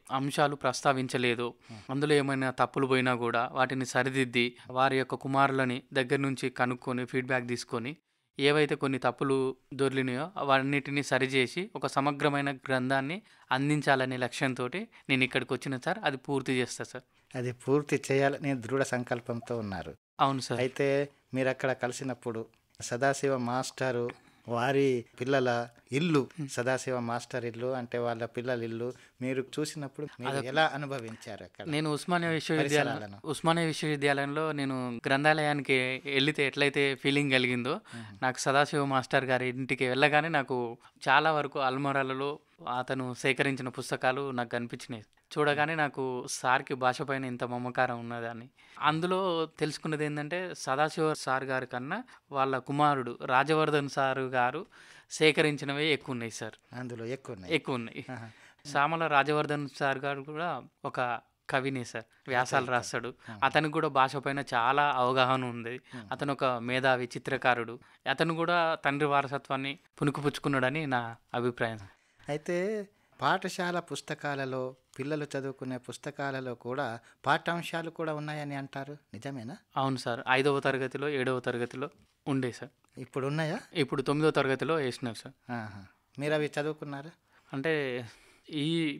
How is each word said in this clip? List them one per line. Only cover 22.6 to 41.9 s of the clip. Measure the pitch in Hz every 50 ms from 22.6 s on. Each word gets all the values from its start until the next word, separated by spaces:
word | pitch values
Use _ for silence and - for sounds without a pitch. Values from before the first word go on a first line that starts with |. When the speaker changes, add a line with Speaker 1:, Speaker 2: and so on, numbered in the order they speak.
| _ _ _ -
Speaker 2:
సదాశివ | - - 123 120 135 139 135 - - 139 135
మాస్టారు | 127 123 120 123 127 127 - - - 131 131 123 120 120 120 - - _ - _ _ - -
వారి | 120 117 120 135 139 139 139 135 127 120 117 _ - -
పిల్లల | 127 127 139 139 127 127 120 120 120 123 - - _ -
ఇల్లు, | 123 143 170 180 156 139 123 - - -
Speaker 1:
Hmm. | 147 135
Speaker 2:
సదాశివ | - - 120 131 131 123 - 135 127 123
మాస్టర్ | 120 117 117 120 - - - 127 117
ఇల్లు | 120 113 113 120
అంటే | 127 131 127 120 120 - 120
వాళ్ళ | 120 120 120 110 117
పిల్లల | 113 - 123 117 127 127 120
ఇల్లు | 113 117 113 113 120 123 127 - - - _ -
మీరు | 127 127 131 131 127 - - 147
చూసినప్పుడు | 151 147 - 151 143 131 - - 151 143 - -
మీరు | 120 127
Speaker 1:
అదొక | 139 139 117
Speaker 2:
ఎలా | 127 135 156 160 156 135
అనుభవించారు | 139 147 135 139 131 113 110 110 - - 120 104 95 92
అక్కడ | 90 _ - -
Speaker 1:
నేను | 175 147 151 160 156
ఉస్మానియా | 147 143 - - 180 175 170 170
విశ్వవిద్యాలయం-, | 160 156 - - 160 156 147 143 147 147 143 120 113
Speaker 2:
పరిసరాలను? | - 107 101 101 101 -
Speaker 1:
ఉస్మానియా | 156 139 - - 165 165 170 170
విశ్వవిద్యాలయంలో | 160 147 - 165 156 151 143 139 147 143 139 139 139 143 156 160 156
నేను | 151 143 139 135 131 127 127 123 120 117 -
గ్రంథాలయానికి | 135 135 135 147 156 156 156 151 147 147 143 131 - 139 127 127 127 131 127 -
వెళితే | 143 139 135 135 151 151 147 143
ఎట్లయితే | 131 - 147 143 139 135 147 139 139 135
ఫీలింగ్ | 131 - 143 139 143 147 139
కలిగిందో, | 131 131 123 120 123 127 117 131 160
Speaker 2:
Hmm. | 214 - - - 117 113 110 104 98
Speaker 1:
నాకు | 131 127 123 -
సదాశివ | - 147 135 139 147 139 - 147 139
మాస్టర్ | 139 135 131 123 - - 139 131
గారి | 127 131 123 127 127
ఇంటికి | 120 131 135 123 143 127 135 127
వెళ్ళగానే | 127 131 147 147 147 147 151 165
నాకు | 160 147 131 120 135 123 120 117 120 - - - _ - - 143
చాలా | 135 143 156 160
వరకు | 160 147 143 135 - 151
అల్మారాలలో | 135 127 131 135 143 139